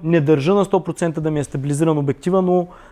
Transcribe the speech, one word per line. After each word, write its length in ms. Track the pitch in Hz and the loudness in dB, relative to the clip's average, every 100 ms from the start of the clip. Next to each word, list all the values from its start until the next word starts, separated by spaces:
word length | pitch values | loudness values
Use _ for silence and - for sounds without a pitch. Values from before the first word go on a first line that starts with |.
не 180 | 165 170 | 0 2
държа 340 | 147 151 143 | 4 2 2
на 100 | 202 | 0
сто 200 | 196 190 | 2 0
процента 360 | 165 156 170 156 | -2 -4 -4 -4
да 100 | 156 | -4
ми 100 | 151 | -2
е 40 | |
стабилизиран 540 | 135 139 143 143 160 151 | -4 -6 -4 -2 0 0
обектива, 440 | 143 131 180 190 | -2 -4 -2 0
но 260 | 180 180 175 - - | 2 0 -2 -10 -16